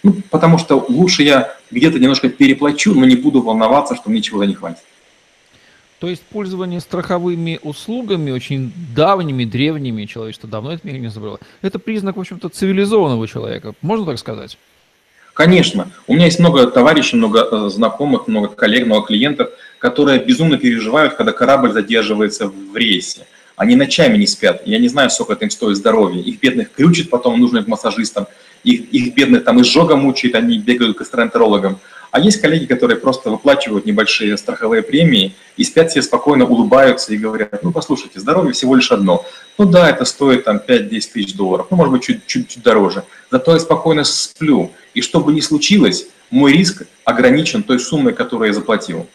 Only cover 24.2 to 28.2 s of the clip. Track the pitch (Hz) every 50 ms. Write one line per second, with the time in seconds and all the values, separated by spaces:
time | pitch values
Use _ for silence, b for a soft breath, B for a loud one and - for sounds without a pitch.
24.2 | 101 98 - - - 95 87 - - 101 107 113 123 123 127 147 135 120 - -
25.2 | 113 - 104 - 110 101 - - 120 107 101 98 98 113 110 113 104 92 90 90
26.2 | 87 - - - - 127 123 120 104 - _ - 139 170 170 165 160 - - 120
27.2 | - 127 117 120 123 120 120 113 101 113 110 107 - 113 107 117 110 - - 104